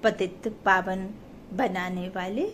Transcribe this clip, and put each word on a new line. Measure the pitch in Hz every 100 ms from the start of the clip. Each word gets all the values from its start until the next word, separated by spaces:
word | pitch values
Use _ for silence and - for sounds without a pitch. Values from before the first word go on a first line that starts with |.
पतित | 226 214 185 - 226 214
पावन | - 190 180 190 190 214 - - -
बनाने | 185 247 185 180 185 180
वाले | 185 185 214 392